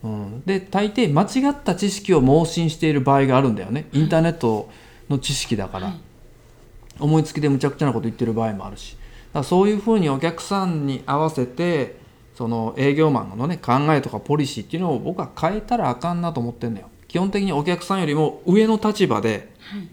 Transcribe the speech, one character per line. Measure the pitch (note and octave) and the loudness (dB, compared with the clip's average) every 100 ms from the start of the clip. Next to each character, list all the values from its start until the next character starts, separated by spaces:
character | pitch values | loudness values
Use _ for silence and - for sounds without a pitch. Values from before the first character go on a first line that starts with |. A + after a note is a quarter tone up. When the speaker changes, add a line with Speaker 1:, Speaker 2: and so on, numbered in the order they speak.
Speaker 1:
う | A2 | -6
ん。 | G#2+ G2 A2+ D#3 | -8 -8 -10 -4
で、 | G3 | -4
大 | F#3+ G3 G#3 | -2 -2 0
抵 | G#3+ G#3+ | 0 2
間 | C#3+ | 4
違 | G3+ C4 C#4 | 2 2 0
っ | C#4+ | 0
た | - | -2
知 | F3+ G3+ | 0 -2
識 | G3 - | -4 2
を | E3+ | 4
盲 | B2+ D3 | 6 6
信 | D#3+ - E3 | 4 0 -2
し | D#3 | 0
て | D#3+ | 2
い | |
る | D3 | 2
場 | C3 C#3 | 4 4
合 | C#3 | 6
が | C3 | 4
あ | |
る | C3+ | 4
ん | G#2+ | 0
だ | |
よ | F#2 | -4
ね。 | B2+ D#3 | -6 -2
Speaker 2:
は | C#3+ | 0
い。 | |
Speaker 1:
イ | |
ン | D#3 | 2
タ | D#3+ | 4
ー | |
ネ | E3 | 2
ッ | |
ト | E3+ A#2 A2 - - - - - | 2 0 0 -4 -16 -20 -20 -4
の | C#3 | -4
知 | - | -2
識 | C#3 - G#2+ | -6 -2 -4
だ | F#2+ | -4
か | F#2+ | -6
ら。 | F#2+ | -8
Speaker 2:
は | |
い。 | - - - - - - - - - - - | -10 -14 -20 -20 -20 -20 -20 -20 -20 -20 -4
Speaker 1:
思 | D3 D#3 | 2 2
い | |
つ | D#3 | 2
き | - | -2
で | D3 | 0
む | C#3 | 2
ち | |
ゃ | C#3+ | 0
く | C#3 | 0
ち | |
ゃ | D3 | 0
な | |
こ | A2+ | 0
と | |
言 | A2+ | -4
っ | |
て | A2 | -4
る | A#2 | -2
場 | A2+ A2+ | 0 -2
合 | |
も | G2+ | -4
あ | G2 | -10
る | G2+ | -14
し。 | - | -16
だ | - | -18
か | - - - D3+ | -20 -20 -10 -6
ら | |
そ | C3+ F3+ | 0 4
う | G3 | 4
い | |
う | G#3 | 2
ふ | G#3 | 2
う | A3 | 2
に | E3 | 2
お | C3+ | 0
客 | E3 E3 | -2 -4
さ | - G3 | -4 -2
ん | F#3+ D#3+ C#3+ | -2 -2 -2
に | C3 - | -4 -4
合 | C#3+ | -2
わ | D#3+ | 0
せ | D#3 B2 | -2 -4
て、 | - F3 E3 A#2+ - - _ - - | -2 -2 0 -2 -8 -20 _ -20 -8
そ | A#2 | -4
の | A#2 A2+ A2+ | -2 -4 0
営 | C#3 | 0
業 | C#3+ D#3 | 4 4
マ | C3 | 2
ン | F#2+ G2 | -2 -6
の | C3+ | -4
ね、 | E3+ | -4
考 | - B2 D3 | 0 2 4
え | D3+ | 2
と | - | 0
か | G#2+ | -8
ポ | - D3+ | -2 -2
リ | C3+ | -2
シ | - | -4
ー | |
っ | G#2 | -8
て | D#3+ | -4
い | |
う | |
の | F3+ | -2
を | C3+ | -2
僕 | - F3+ | -4 -6
は | D3+ - | -8 -4
変 | D#3+ G#3 | -2 -2
え | |
た | - A#3+ | -2 -2
ら | D#3 | 0
あ | |
か | A#2+ E3 | -2 -4
ん | F3 | -4
な | E3+ | -4
と | D#3+ | -4
思 | A#2 | -6
っ | |
て | A#2+ A#2+ | -6 -8
ん | |
の | G#2+ | -8
よ。 | - - - | -12 -20 -6
基 | E3+ | -2
本 | G3 | 0
的 | G3+ | 0
に | G3 | 0
お | D3 | 0
客 | D3+ F3 | 0 -2
さ | - | -2
ん | F#3+ | -2
よ | E3 | 0
り | |
も | D3 D3+ - | 2 0 -2
上 | - G3 A3 | 2 4 6
の | A3 | 2
立 | G#3+ G#3 F3+ | 0 0 2
場 | G#2+ | 2
で | A2+ G#2 - - | 0 -2 -6 -20
Speaker 2:
は | - G3+ | -16 -14
い。 | E3+ | -14